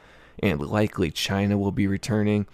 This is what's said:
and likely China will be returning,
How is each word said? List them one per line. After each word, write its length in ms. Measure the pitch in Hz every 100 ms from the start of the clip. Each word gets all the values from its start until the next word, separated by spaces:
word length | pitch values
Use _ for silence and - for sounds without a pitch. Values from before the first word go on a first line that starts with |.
| - - - -
and 180 | 98 76
likely 500 | 73 107 107 101 80
China 460 | - - 98 101 104
will 160 | 101
be 140 | 110 98
returning, 600 | 98 - 107 104 104 98